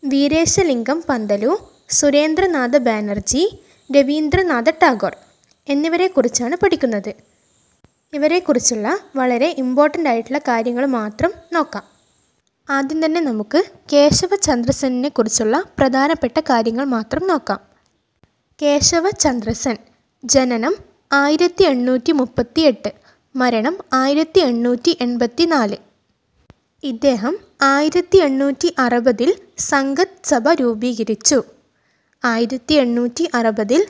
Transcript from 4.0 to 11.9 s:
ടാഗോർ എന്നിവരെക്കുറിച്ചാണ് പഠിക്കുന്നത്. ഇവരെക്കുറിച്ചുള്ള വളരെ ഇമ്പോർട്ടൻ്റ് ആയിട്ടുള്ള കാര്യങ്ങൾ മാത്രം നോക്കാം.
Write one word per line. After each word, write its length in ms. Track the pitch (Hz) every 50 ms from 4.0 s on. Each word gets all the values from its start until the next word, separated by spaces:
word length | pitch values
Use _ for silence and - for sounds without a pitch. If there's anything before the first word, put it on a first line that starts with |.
| 277 262 294 311 311 294 311 370 381 349 285 240 233 302 330 320
ടാഗോർ 340 | 370 302 247 202 - 165 - - _ _ _ _ _ _ _ _ _ -
എന്നിവരെക്കുറിച്ചാണ് 880 | 277 285 302 330 320 349 370 370 370 277 247 240 - 233 240 240 330
പഠിക്കുന്നത്. 560 | 359 - 381 349 - 285 240 220 202 190 214 220 _ _ _ _ _ _ _ _ _ _ _ _ _ _ _ _ _ _ -
ഇവരെക്കുറിച്ചുള്ള 880 | - 285 294 302 339 359 359 - 285 240 - - 240 214 208 233 349 415 - - -
വളരെ 340 | 269 254 247 240 233 269 339 339 269
ഇമ്പോർട്ടൻ്റ് 500 | 262 254 254 277 294 302 294 359 320 277
ആയിട്ടുള്ള 300 | 233 226 226 - 262 294
കാര്യങ്ങൾ 480 | 285 269 240 226 220 247 240 240 277
മാത്രം 480 | 277 254 226 214 214 214 - 320 359 - - - -
നോക്കാം. 320 | 339 339 294 330 - 202 - _